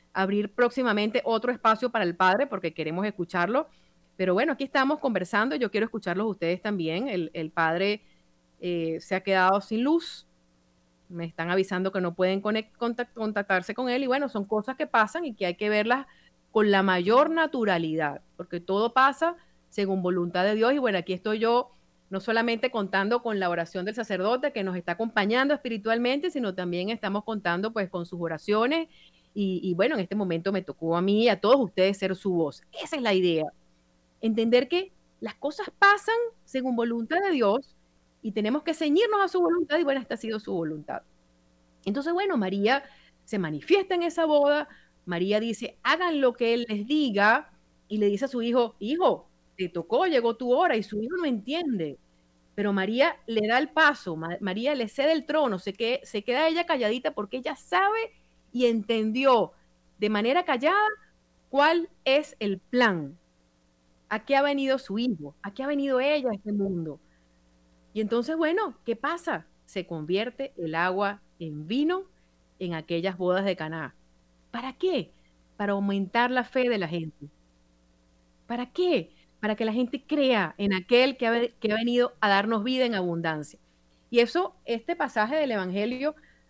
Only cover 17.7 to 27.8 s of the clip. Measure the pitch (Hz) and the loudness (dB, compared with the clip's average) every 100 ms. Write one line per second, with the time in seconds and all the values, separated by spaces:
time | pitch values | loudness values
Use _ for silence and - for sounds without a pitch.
17.7 | 175 165 156 151 139 _ - 180 175 170 | 0 0 -2 -2 -4 _ -18 -10 -10 -4
18.7 | 196 233 247 269 269 330 - _ _ _ | 0 0 4 4 4 -2 -4 _ _ _
19.7 | - 196 190 180 185 175 180 190 214 226 | -4 -2 0 0 0 0 0 0 2 2
20.7 | 285 247 190 170 180 214 214 226 240 254 | 2 0 -2 -2 -6 -4 0 2 2 0
21.7 | _ _ _ - 190 196 226 233 233 - | _ _ _ -10 -8 -2 0 0 0 -2
22.7 | 220 196 190 196 240 240 208 185 170 165 | -2 -2 0 2 0 -2 -2 -2 -2 -4
23.7 | 190 185 214 220 190 196 254 285 240 190 | -6 -6 -6 -4 -2 0 0 -2 -4 -4
24.7 | 180 170 170 226 220 202 240 277 285 254 | -4 -4 -4 -2 0 2 2 2 0 -4
25.7 | 226 214 226 240 285 349 294 220 185 180 | -6 -2 0 0 -2 -2 -4 -4 -4 -4
26.7 | 175 190 226 202 202 220 220 180 175 214 | -2 -4 -4 -4 -4 -4 -4 -2 -2 -2
27.7 | 226 | -4